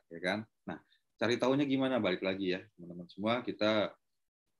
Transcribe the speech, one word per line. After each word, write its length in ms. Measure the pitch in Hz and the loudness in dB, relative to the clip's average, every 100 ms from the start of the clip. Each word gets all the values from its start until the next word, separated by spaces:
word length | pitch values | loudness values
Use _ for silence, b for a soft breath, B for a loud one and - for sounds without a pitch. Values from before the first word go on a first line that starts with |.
| _ | _
ya 120 | 82 | -6
kan. 160 | 90 104 110 _ | -4 -4 -6 _
Nah, 160 | - 82 b b _ - | -12 -12 b b _ -4
cari 160 | 110 120 | 0 2
tahunya 320 | 123 135 139 | 2 2 2
gimana? 320 | 135 131 127 | 2 2 2
Balik 240 | 101 92 | 2 2
lagi 320 | 95 95 95 92 | 0 0 0 -2
ya 80 | - - | -4 -16
teman-teman 320 | 87 87 87 | -14 -14 -14
semua, 320 | - 107 120 | -6 -2 0
kita 480 | 120 - 107 110 92 - _ _ _ _ _ _ | -2 0 2 2 0 -4 _ _ _ _ _ _